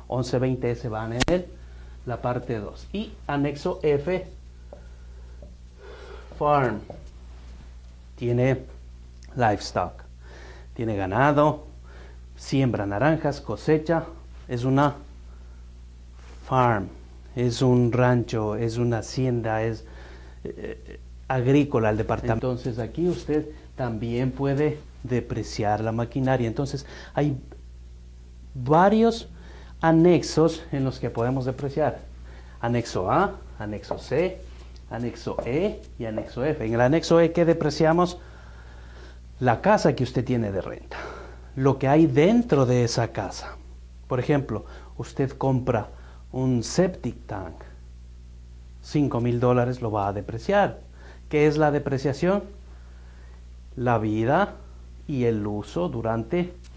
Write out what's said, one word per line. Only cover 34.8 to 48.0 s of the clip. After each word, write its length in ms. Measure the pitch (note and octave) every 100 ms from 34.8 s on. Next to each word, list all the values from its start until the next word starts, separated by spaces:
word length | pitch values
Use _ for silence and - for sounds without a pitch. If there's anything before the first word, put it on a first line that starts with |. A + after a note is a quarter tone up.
| -
anexo 460 | A#2 A#2+ - - G2
E 380 | G#2+ C3+ G3+ - - -
y 80 | A#2
anexo 380 | G#2+ - -
F. 200 | C#3 D3+
En 100 | A2+
el 60 | A#2
anexo 400 | B2 D#3+ D#3+ E3+
E, 120 | E3
¿qué 120 | E3
depreciamos? 760 | E3 E3 D#3 C#3+ D#3 E3 F3+ - - - - - - - - - - - - -
La 220 | B2 A2+
casa 340 | F#3+ G#3 F3
que 100 | C3
usted 200 | B2 -
tiene 260 | A#2 B2 G#2+
de 100 | G2
renta, 360 | - - - - - - - - - -
lo 220 | C3+ C3
que 100 | C3
hay 180 | D3+ E3
dentro 600 | C3 E3 A#3 A#3 C#3+ B2
de 180 | B2
esa 240 | A#2 - A2+
casa. 480 | - F#2+ - - - - - - - -
Por 100 | B2+
ejemplo, 460 | B2 D3 C3 G#2+ - - - -
usted 340 | B2 - C3+
compra 580 | - C3+ C3 B2+ A#2 G2+ - - - -
un 300 | B2+ C3 B2
septic 640 | A2+ - F#3 F3+ B2+ - -
tank, 280 | G2+ F2 - - - - -